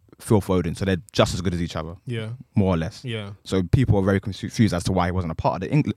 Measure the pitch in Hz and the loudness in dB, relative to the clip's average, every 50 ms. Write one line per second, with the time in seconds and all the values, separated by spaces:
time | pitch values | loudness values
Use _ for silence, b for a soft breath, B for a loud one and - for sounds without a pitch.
0 | _ _ - _ - - 117 101 - - 92 92 85 85 - - 101 95 95 82 | _ _ -20 _ 0 2 2 2 4 2 0 0 2 0 -4 -2 0 0 0 -2
1 | - - - - 110 - - 92 87 95 87 85 85 80 - 82 78 82 85 - | -2 -6 0 2 2 2 2 -2 -2 -2 -2 -2 -4 -4 -6 -8 -8 -8 -12 -14
2 | - 131 120 113 110 110 120 - - _ - - 98 95 90 82 82 87 - - | -12 -10 -8 -8 -8 -10 -12 -14 -12 _ 0 2 4 4 2 2 0 -4 -8 -10
3 | - 123 113 110 104 98 104 - - - 98 95 90 85 - 131 120 - 107 101 | -10 -10 -8 -8 -10 -12 -16 -16 -8 -2 0 0 0 2 4 2 4 4 4 2
4 | 95 101 98 95 - 107 90 - - - - - 113 101 - 82 - - 92 90 | 4 4 2 2 0 -4 -8 -8 -10 -8 2 2 4 4 4 0 -2 0 0 0
5 | 87 90 87 92 90 80 82 - - 135 - - - - - 151 - 107 - | 0 0 0 -2 -2 -4 -6 -2 -2 -2 -2 -2 -4 0 0 0 0 0 -2